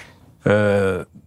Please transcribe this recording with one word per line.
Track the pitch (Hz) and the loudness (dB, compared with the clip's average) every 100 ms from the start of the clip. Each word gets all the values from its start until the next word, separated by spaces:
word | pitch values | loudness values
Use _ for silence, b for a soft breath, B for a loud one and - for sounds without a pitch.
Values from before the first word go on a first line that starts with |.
| B B B - - | B B B -8 0
Euh, | 104 104 101 95 90 87 - | 0 2 0 0 -4 -8 -18